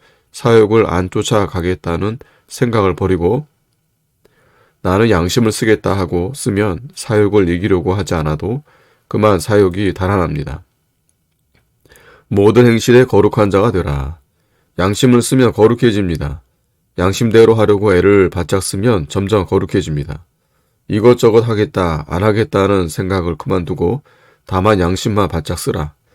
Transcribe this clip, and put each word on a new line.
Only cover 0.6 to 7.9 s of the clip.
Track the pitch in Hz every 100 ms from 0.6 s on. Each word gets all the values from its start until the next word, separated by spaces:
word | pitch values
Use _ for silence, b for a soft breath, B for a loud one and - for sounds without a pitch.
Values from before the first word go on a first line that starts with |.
| 107 113 104
안 | 87 92
쫓아가겠다는 | - 104 110 92 92 85 92 87 85 98 117 b b _
생각을 | - 123 117 98 82
버리고 | 95 92 85 127 151 _ _ _ _ _ _ _ _ _ _ _ _ _
나는 | 95 92 113
양심을 | 92 87 - 110
쓰겠다 | 104 110 107 98 95
하고 | 90 90 90
쓰면 | 135 - 98 107 85 131 -
사욕을 | - 107 104 101 90
이기려고 | 87 104 92 87